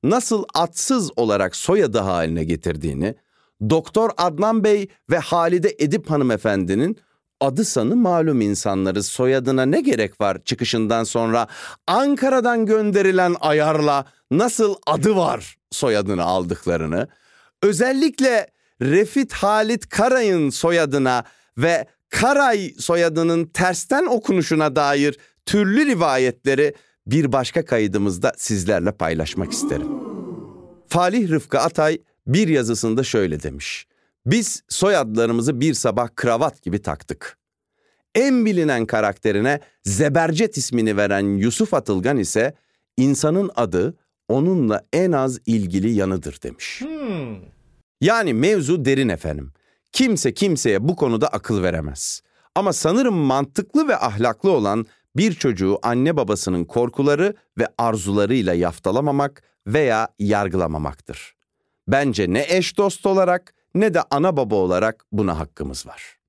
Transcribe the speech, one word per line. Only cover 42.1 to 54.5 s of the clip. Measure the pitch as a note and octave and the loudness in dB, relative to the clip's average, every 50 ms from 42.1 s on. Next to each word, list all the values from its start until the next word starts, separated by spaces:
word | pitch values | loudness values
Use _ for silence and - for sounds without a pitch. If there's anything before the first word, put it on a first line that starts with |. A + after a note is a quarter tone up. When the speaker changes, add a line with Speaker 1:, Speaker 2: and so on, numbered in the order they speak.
| C#3+ C3 | 0 0
Speaker 1:
ise | G2 E2+ - G#2+ A2+ C3+ D#3 _ _ _ _ _ _ _ _ - | -2 -2 0 0 0 0 -2 _ _ _ _ _ _ _ _ 0
"İnsanın | B2+ C#3 C#3 C3 - D3+ D#3+ F#3 G3+ F#3 - | 2 2 2 2 0 0 0 0 -2 -2 -2
adı | - A#2+ G#2 E2+ F2+ F2+ C3 F3 _ _ _ _ _ _ _ | -2 -2 0 0 0 0 0 -4 _ _ _ _ _ _ _
onunla | A2 C3 D3 F3 F#3+ F3+ C#3 A2 G#2+ G2+ - _ - | 0 0 2 2 2 2 2 0 0 -2 -4 _ -2
en | D3+ F#3 F#3 | 0 0 2
az | E3+ C#3 C3 C3 B2+ - _ | 2 0 0 -2 -4 -6 _
ilgili | - A2+ A2+ G2+ F2+ E2+ G2 F#2+ A2 | -2 0 0 0 -2 -2 -2 0 0
yanıdır." | A#2 G#2 F#2+ F#2+ F#2+ F2+ C#2+ D#2 C2+ - - | 0 0 0 0 -2 -4 -6 -8 -14 -12 -14
demiş. | B1 A#1 _ - - - - | -14 -14 _ -14 -14 -12 -12
Speaker 2:
Hmm. | B3+ D4+ D#4+ D#4 C#4+ A#3 G3 E3+ C#3 A#2+ A2 F#2 F2 - - _ _ _ _ _ _ _ _ _ | -10 -10 -10 -10 -8 -8 -8 -8 -8 -10 -12 -14 -16 -20 -20 _ _ _ _ _ _ _ _ _
Speaker 1:
Yani | B2+ E3+ A3+ A#3 A3 E3+ A#2+ | 0 2 2 2 0 0 0
mevzu | A2 C3 F#3 A3 G3 D3 B2+ E3+ F3 C3+ | 2 2 2 2 2 2 0 0 0 2
derin | B2+ C3+ C3 C3+ A#2 | 0 2 2 2 0
efendim. | F#2 D#2+ - D#2+ D2+ D2 C#2 C#2 - _ _ _ _ _ _ _ | -2 -4 -6 -8 -8 -8 -10 -14 -18 _ _ _ _ _ _ _
Kimse | - - B3+ C4 A3 D#3 - C3+ - | -2 0 0 0 0 0 0 -2 -2
kimseye | - G3+ G3+ E3+ C3 - B2 G#2 F#2+ G#2+ D3 | 0 0 0 0 0 2 0 0 2 2 0
bu | F3+ | 0
konuda | - D3+ C3 A2+ A2+ A2+ - | 0 0 0 0 0 0 -2
akıl | - G#2 - - A#2 G2+ F2+ | -2 -6 -4 -2 -2 0 0
veremez. | F2+ E2 E2 D#2 D2 C#2+ C#2+ - - - - _ _ _ _ _ _ _ | 0 -2 -2 -6 -6 -10 -8 -8 -8 -8 -10 _ _ _ _ _ _ _
Ama | F3 G3 G3 D#3+ | -2 0 0 -2
sanırım | - - D#3+ F3+ A#3 C4+ B3+ G#3+ | 0 0 2 2 2 2 2 2
mantıklı | F3 D3+ C3+ C3 C3+ C#3 C#3 _ - G3+ - _ D4 D#4+ D4 | 2 2 2 2 0 0 -2 _ -6 -6 0 _ 2 2 2
ve | A#3 - | 0 0
ahlaklı | - A#2+ G#2 G2+ A#2 A#2+ A2+ - - G3 | 0 -2 0 0 0 0 0 0 0 2